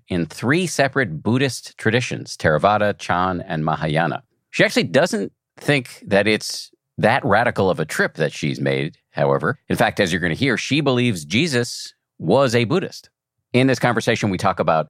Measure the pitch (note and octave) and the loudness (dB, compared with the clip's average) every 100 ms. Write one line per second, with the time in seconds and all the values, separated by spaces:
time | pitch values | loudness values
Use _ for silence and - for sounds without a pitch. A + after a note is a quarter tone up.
0 | - F2+ E2+ - A2+ D#3+ F3+ - C#3 - | -6 -4 -4 -4 0 0 0 0 0 0
1 | A#2 D#2 G#2 B2+ C#3 - - - - A2+ | -4 -4 -2 0 0 -4 -12 -4 0 0
2 | B2 B1+ - - E2+ D2+ F#2+ G#2+ G#2 - | 0 -6 -10 -2 0 4 4 4 2 -2
3 | - F2 F#2 F2+ F2 E2 D#2 D2+ D#2 D2+ | -2 0 0 -2 -4 -4 -2 -2 -2 0
4 | E2 B1+ - _ _ - G3+ B3+ C3+ E2+ | 0 -2 -10 _ _ 0 0 0 0 2
5 | E3+ G#3+ F#3+ - _ - - C#3+ B2 - | 2 0 -6 -10 _ -8 0 0 -2 -12
6 | G#3 G2 G#2 G#2+ - - - _ _ - | 0 2 4 2 -2 -10 -12 _ _ 0
7 | G#2 C3 C#3+ G2+ A#2+ - F#2+ D#2 D#2 - | 2 2 2 2 2 2 0 0 -2 -2
8 | G3 - D2+ - D2+ C2 C#2 C2+ D2 - | -2 -2 -4 -2 -4 -2 -2 -2 -4 -8
9 | _ - C#2+ C#2 D#2+ C#3+ - F2+ A2+ - | _ -2 0 2 0 -4 -4 0 0 2
10 | G2 F2 F2 D#2+ C#3 G#2+ - C#3 D3 B2 | 0 0 -2 -2 -2 -2 -2 -2 0 0
11 | B2 F#2 D2 G2+ E3 B2+ B2 - - - | 0 -2 -2 -2 0 0 -2 -6 -14 -20
12 | _ - E2 A#2+ C#3 A#2+ A#2 F3 - - | _ -8 0 2 4 2 2 0 -4 -10
13 | - _ _ _ _ C#3 C3+ B2 C3 A#2 | -20 _ _ _ _ 2 4 4 2 2
14 | - A2+ G#2+ F2+ G2 F2+ E2 D#2+ D2+ | 0 0 0 0 0 0 2 0 0